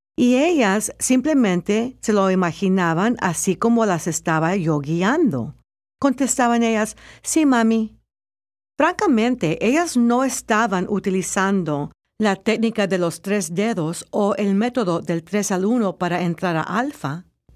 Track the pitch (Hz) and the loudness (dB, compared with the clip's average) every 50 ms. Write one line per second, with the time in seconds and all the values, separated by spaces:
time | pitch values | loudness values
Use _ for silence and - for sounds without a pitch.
0 | _ _ _ - 247 247 254 254 294 349 349 285 226 190 190 214 208 - - - | _ _ _ 2 2 4 4 4 2 2 2 2 2 2 2 0 -2 -6 -8 -6
1 | - - 254 262 247 311 311 269 233 190 180 180 180 - 208 226 233 262 - _ | -2 0 0 2 2 2 2 2 2 2 2 0 0 0 0 0 -2 -4 -8 _
2 | - - 208 202 190 190 185 185 180 170 156 - 202 190 185 190 175 165 160 165 | -2 0 2 2 2 2 2 2 0 0 -2 -2 0 0 2 2 2 2 2 2
3 | 202 240 240 - - 185 156 - - 196 175 - 220 233 233 233 226 208 175 156 | 0 0 0 0 -2 -2 -2 -2 -2 -2 0 0 2 2 2 2 2 2 0 -2
4 | - 170 156 - - 175 160 156 160 165 190 202 160 165 156 147 139 143 165 170 | -2 -4 -6 -4 -2 -2 0 0 0 0 0 0 0 0 -2 -2 -2 -2 -2 0
5 | 185 208 277 349 330 214 147 123 110 147 - - _ _ _ _ _ _ _ - | 0 0 2 2 2 0 0 -2 -4 -6 -10 -16 _ _ _ _ _ _ _ -2
6 | - 277 254 - 277 - - - 247 240 233 233 233 226 226 208 220 214 - - | 0 0 0 0 -2 -2 0 0 0 2 2 2 2 2 0 0 -2 -2 -6 -12
7 | - - - - - - - 330 311 277 254 233 226 226 226 226 220 220 - _ | -20 -20 -20 -14 -8 -2 0 2 4 4 4 4 4 4 2 2 0 -4 -8 _
8 | _ _ _ _ _ _ _ _ _ _ _ _ _ _ _ - 285 339 359 - | _ _ _ _ _ _ _ _ _ _ _ _ _ _ _ 0 0 0 0 0
9 | 427 370 254 214 220 247 254 254 180 151 160 - - 220 269 330 349 330 - 247 | 2 2 2 2 2 0 0 0 -2 -2 -2 0 0 0 2 0 0 0 0 2
10 | 233 233 240 254 269 262 254 - - - 220 214 233 208 190 180 - - 208 190 | 2 2 2 2 0 0 -2 -4 -4 -2 0 0 0 0 0 -2 -2 -2 -2 -2
11 | - 202 185 190 175 - - 202 190 196 202 190 170 160 147 143 151 - - _ | -2 -2 -2 -2 -2 -2 -2 0 0 0 0 0 0 -2 -2 -4 -4 -6 -10 _
12 | _ _ _ - 214 208 190 - - 220 220 226 226 226 - - 202 175 190 180 | _ _ _ -2 -2 -2 -2 -2 -2 -2 -2 0 0 -2 0 -2 -2 0 0 0
13 | 175 170 165 - - 196 208 208 175 160 175 180 208 233 226 180 156 160 175 - | -2 -2 -4 -6 -6 -4 -4 -4 -4 -4 -4 -2 -2 -2 -2 -2 -4 -4 -4 -8
14 | - - - 220 202 202 - - 208 202 196 196 226 247 240 262 220 180 165 170 | -10 -6 -2 0 0 0 0 0 0 0 0 0 0 0 -2 -2 -2 0 -2 -2
15 | - - 170 165 160 - 196 208 202 - 196 180 185 208 247 247 214 185 175 - | -2 -4 -4 -4 -4 -4 -4 -4 -2 -2 -2 -2 0 0 0 0 0 -2 -2 -4
16 | 180 175 180 175 180 170 165 - 196 175 165 160 - - 175 220 254 294 285 - | -4 -2 -2 -2 -2 -2 -4 -2 -2 -2 -2 -2 -2 -2 -4 -4 -4 -4 -6 -8
17 | - 135 147 175 - _ _ _ _ _ - | -8 -8 -8 -8 -12 _ _ _ _ _ -2